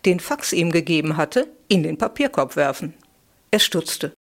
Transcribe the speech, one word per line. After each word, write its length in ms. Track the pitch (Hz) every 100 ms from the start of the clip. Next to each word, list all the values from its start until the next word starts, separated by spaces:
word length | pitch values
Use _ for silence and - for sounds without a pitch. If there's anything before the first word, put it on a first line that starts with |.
| 190
den 140 | 180
Fax 340 | - 285 -
ihm 180 | 170 170
gegeben 460 | 165 165 160 156 156
hatte, 300 | 151 254 277 - _
in 140 | 190
den 160 | 156 156
Papierkorb 600 | 226 - 285 - 135 -
werfen. 360 | 143 139 151 - _ _ _ _ _
Er 100 | 214
stutzte. 520 | - 175 - - 151 -